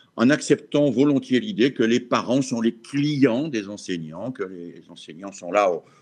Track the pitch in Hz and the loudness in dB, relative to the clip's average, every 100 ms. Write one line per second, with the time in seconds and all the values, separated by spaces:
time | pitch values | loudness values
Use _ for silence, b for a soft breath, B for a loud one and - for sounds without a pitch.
0 | B - 117 147 - 143 - 147 143 113 | B 0 2 2 2 0 0 0 2 4
1 | 147 139 131 123 107 92 131 - 113 120 | 2 2 0 -2 -2 0 0 2 0 0
2 | 123 120 101 131 131 117 113 117 - 139 | 0 -2 0 -2 0 -2 -2 -4 -6 -2
3 | 147 147 131 117 160 120 98 104 - 90 | -2 4 2 2 -2 -6 -6 -10 -8 -8
4 | 78 80 113 127 95 92 87 85 82 87 | -8 -10 -10 -8 -10 -10 -16 -18 -20 -20
5 | - 80 98 95 87 98 101 82 - b | -20 -16 -16 -14 -2 2 2 2 -6 b